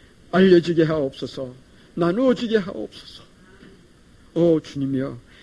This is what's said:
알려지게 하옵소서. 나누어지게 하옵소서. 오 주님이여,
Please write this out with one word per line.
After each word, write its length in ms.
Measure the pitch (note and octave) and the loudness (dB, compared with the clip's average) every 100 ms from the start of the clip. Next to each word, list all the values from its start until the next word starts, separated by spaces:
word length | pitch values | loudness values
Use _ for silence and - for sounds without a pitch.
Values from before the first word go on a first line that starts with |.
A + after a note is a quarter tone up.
| - _ - | -20 _ -2
알려지게 540 | F3 F#3+ F3 E3 E3 | 2 6 6 4 0
하옵소서. 680 | D#3 D#3+ C3+ - C3+ - B2+ C3 - - - | 0 0 -4 -6 -12 -10 -12 -14 -20 -20 -14
나누어지게 640 | - E3+ G3 C4 A#3+ A#3 A3 | -4 -2 0 0 0 -2 -2
하옵소서. 680 | F#3 - G#2+ - - - - _ - - - - - _ _ - - | -2 -10 -12 -16 -20 -20 -20 _ -20 -20 -20 -20 -20 _ _ -20 -10
오 260 | E3+ E3+ D#3+ | 0 2 2
주님이여, 580 | - C#3+ C3+ C3+ C#3 A#2+ - - | -2 -8 -6 -6 -8 -12 -20 -20